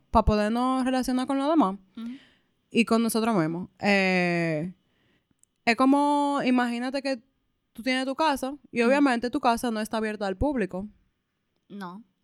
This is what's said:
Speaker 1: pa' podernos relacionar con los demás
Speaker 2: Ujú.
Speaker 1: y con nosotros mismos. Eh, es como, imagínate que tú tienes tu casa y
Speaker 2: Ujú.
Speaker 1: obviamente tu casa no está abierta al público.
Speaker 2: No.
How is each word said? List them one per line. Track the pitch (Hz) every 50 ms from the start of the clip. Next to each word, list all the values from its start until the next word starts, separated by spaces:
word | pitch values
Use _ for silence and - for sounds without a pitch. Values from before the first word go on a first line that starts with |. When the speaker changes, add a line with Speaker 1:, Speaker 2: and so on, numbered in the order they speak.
| _ _
Speaker 1:
pa' | - 226 220
podernos | - 214 208 208 208 226 240 247 262 262 262 254
relacionar | 254 262 254 247 262 254 254 254
con | - 277 269
los | 277 285
demás | 330 320 233 190 196 196 - _ _ -
Speaker 2:
Ujú. | 226 233 247 277 - _ _ _ _ _ _ _ _ _
Speaker 1:
y | - 233 233
con | - 233 226
nosotros | 233 226 - 233 220 233 226
mismos. | 190 156 156 170 170 185 - _ _
Eh, | - 202 202 196 190 185 185 185 180 175 175 170 170 165 160 151 156 185 180 - _ _ _ _ _ _ _ _ _ _ _ _ _ _ _ _ _
es | - 233
como, | - 262 262 269 285 285 294 294 294 285 285 285 277 -
imagínate | 254 254 247 247 240 240 233 247 262 262 277
que | 262 277 269 226 - _ _ _ _ _ _ _ _ _ _
tú | -
tienes | 220 254 254 262 262
tu | 262 277
casa | - 320 311 285 262 - 262 285 285 - _
y | - -
Speaker 2:
Ujú. | 220 233
Speaker 1:
obviamente | 269 285 285 285 247 233 226 247
tu | - 294
casa | - 254 233 233 - 247
no | 220 214
está | 214 220 - 226
abierta | 220 220 214 208 214 196
al | 190 185
público. | 226 285 294 254 202 175 - 180 202 208 - _ _ _ _ _ _ _ _ _ _ _ _ _ _ _
Speaker 2:
No. | - 202 202 - 180 202 233 _ _ _